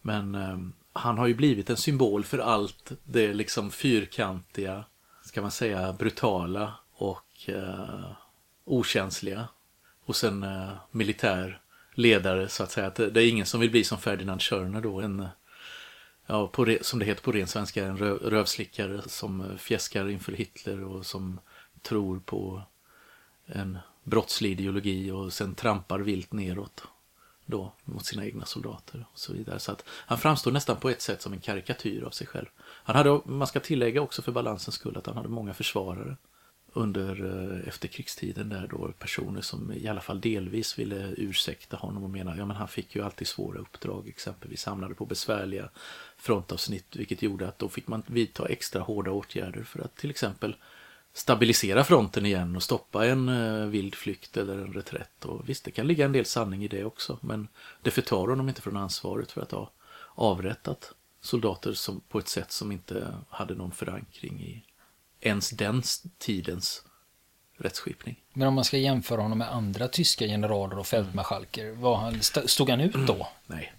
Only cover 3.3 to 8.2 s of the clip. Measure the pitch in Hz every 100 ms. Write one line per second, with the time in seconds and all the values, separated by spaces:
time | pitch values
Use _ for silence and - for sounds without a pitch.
3.3 | 104 104 - 101 - 139 113 98 - 101
4.3 | 92 - - 95 95 113 _ _ - -
5.3 | - 101 - 117 98 92 92 107 - 120
6.3 | 92 87 98 104 107 _ - 101 92 _
7.3 | - - 98 95 95 101 98 92 98